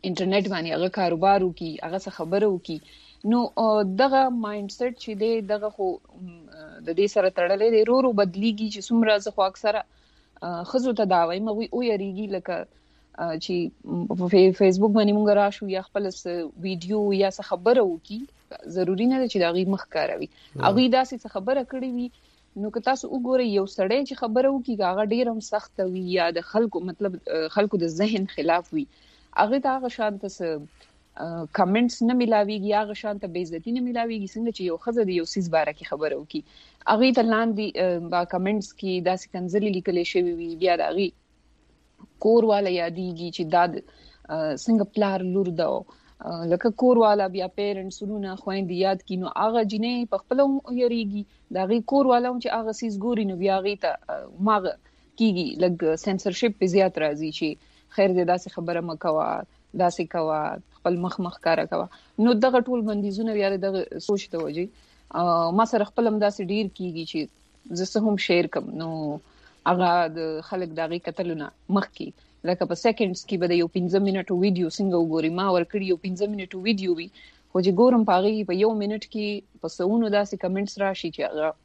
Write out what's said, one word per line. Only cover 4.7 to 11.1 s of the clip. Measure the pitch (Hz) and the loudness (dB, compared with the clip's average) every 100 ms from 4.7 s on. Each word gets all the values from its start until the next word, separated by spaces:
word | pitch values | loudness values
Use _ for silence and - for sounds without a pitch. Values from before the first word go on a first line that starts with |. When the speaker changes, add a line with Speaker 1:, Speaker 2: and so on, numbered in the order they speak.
Speaker 1:
سیټ | - 247 240 | -6 -6 -6
چې | - 208 | -10 -2
دی، | 220 226 196 | 0 0 -2
دغه | 208 208 208 | -4 -4 -2
خو، | 190 | -4
م، | - _ - 185 170 156 - | -4 _ -18 -18 -18 -20 -20
آه، | - - 160 | -20 -12 -4
د | 165 | 2
دې | 202 | 2
سره | 214 185 185 | 4 2 2
تړلی | 175 196 220 | 2 4 6
دی، | 226 | 6
ورو | 220 254 | 6 4
ورو | 262 | 4
بدلیږي | 208 202 185 226 208 220 | 4 2 2 -2 0 -6
چې | 208 - | -6 0
څومره | 233 220 208 202 | 2 4 2 0
زه | 202 | 0
خو | |
اکثره، | 190 190 214 208 - _ _ _ _ _ | 0 0 0 0 -6 _ _ _ _ _
آه، | 175 170 180 | -8 -8 -2
ښځو | 262 254 226 | 0 0 0
ته | 202 | 2